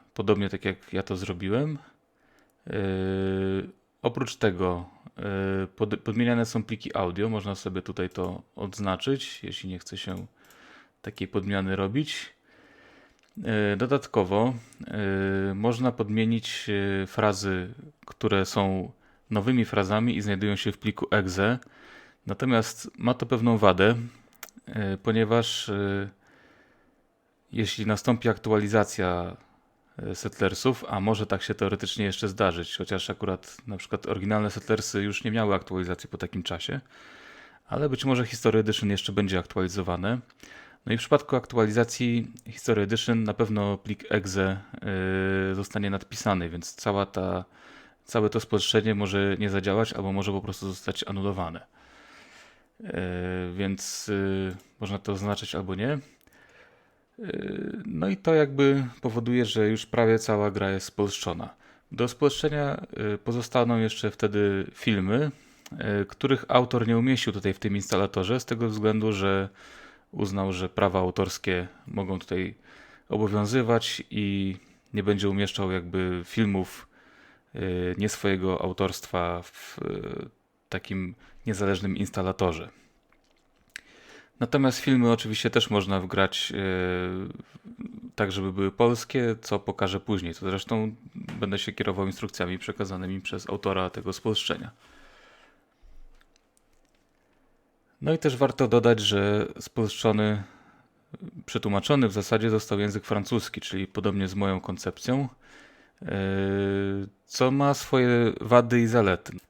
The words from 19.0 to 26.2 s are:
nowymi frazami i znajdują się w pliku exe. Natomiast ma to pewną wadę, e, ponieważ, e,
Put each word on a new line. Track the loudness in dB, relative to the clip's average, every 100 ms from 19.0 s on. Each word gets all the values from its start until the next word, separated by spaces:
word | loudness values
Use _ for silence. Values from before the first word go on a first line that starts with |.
| _ _ _
nowymi | 0 4 2 4
frazami | 2 2 2 2 0
i |
znajdują | -2 0 0 0
się | -2
w | -2
pliku | -4 -4 2
exe. | 2 2 2 2 2 -6 -20 -20 -20 -20 _ -8
Natomiast | -2 2 4 2 -6 -14 -2
ma | 0
to | 0 0
pewną | 2 4 8
wadę, | 6 8 6 4 -4 -14 _ _ -20 -18 -10
e, | -6 -4 -2
ponieważ, | 0 2 4 4 2 -4 -2
e, | 0 0 0 -4 -10